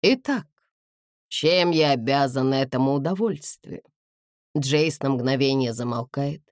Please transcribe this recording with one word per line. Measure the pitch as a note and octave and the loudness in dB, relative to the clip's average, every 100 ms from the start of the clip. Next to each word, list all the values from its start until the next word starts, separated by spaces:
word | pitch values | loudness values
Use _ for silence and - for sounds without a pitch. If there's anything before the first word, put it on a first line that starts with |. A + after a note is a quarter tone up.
"Итак, | F#3+ B3+ - C4 - _ _ _ _ _ _ _ _ | 2 2 0 -6 -6 _ _ _ _ _ _ _ _
чем | - D3+ F3+ F3 | 0 2 4 4
я | D#3+ D3+ | 4 4
обязан | C3+ A2+ C#3 C#3 B2+ C3 | 2 2 2 2 0 0
этому | C3+ C3+ C3 C3+ | 0 0 0 0
удовольствию?" | C#3 C#3+ F#3+ A3+ D3+ - - - - _ _ _ _ _ _ _ D3+ | 0 -2 -2 -2 -4 -8 -12 -12 -16 _ _ _ _ _ _ _ -4
Джейс | C3+ D3 D#3+ - | 0 2 0 -2
на | C#3 | -2
мгновение | C3 B2 C3+ C3+ C3+ B2 | -2 0 2 2 2 -2
замолкает | A2+ A#2+ A#2+ B2 - C#3+ D3+ _ | -2 -4 -4 -6 -6 -6 -6 _